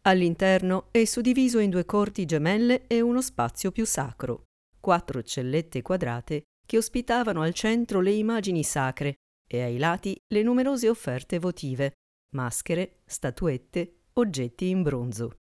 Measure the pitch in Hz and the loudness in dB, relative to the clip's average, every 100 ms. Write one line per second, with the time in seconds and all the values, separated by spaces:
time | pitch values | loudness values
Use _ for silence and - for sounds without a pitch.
0 | 202 185 175 165 190 190 185 185 - 233 | 6 4 4 2 4 4 2 -2 2 2
1 | 226 - 240 254 254 233 208 180 175 208 | 2 2 2 4 4 4 2 0 0 0
2 | 202 202 165 156 156 208 240 247 - 233 | 0 -2 -2 0 2 2 4 2 2 0
3 | 233 247 254 - 120 - 190 202 220 - | 2 0 -2 -2 -2 -2 -4 -2 -2 -2
4 | 135 - - 120 _ _ _ _ - 175 | -4 -6 -6 -6 _ _ _ _ 2 2
5 | - 127 - - 127 147 160 127 - 185 | 0 -8 -6 -6 -2 -2 -2 -8 -2 -2
6 | 139 120 - 147 - _ - 226 226 247 | -2 -4 -6 -8 -8 _ 0 0 0 -4
7 | 240 240 226 170 160 175 220 233 233 196 | 0 0 0 0 -2 0 0 0 0 2
8 | 185 214 214 233 196 170 151 147 131 - | 2 2 0 0 0 -2 0 0 -2 -2
9 | 143 139 _ _ _ 120 123 120 151 175 | -6 -6 _ _ _ -4 -2 0 0 0
10 | 98 - _ 208 226 247 262 269 226 233 | -4 -8 _ 0 2 2 2 2 0 0
11 | - 127 - 175 180 - 143 127 139 - | -4 -6 -4 -4 -2 -4 -6 -2 -2 -4
12 | _ _ _ 135 123 - - 170 185 _ | _ _ _ -6 -4 -4 -4 -4 -4 _
13 | _ - 143 - 175 127 _ - - _ | _ -8 -6 -2 -2 -2 _ -6 -6 _
14 | _ - 226 135 120 - 185 185 156 127 | _ -2 -2 -2 -6 -4 -2 0 0 -2
15 | 123 110 113 - | -6 -6 -8 -10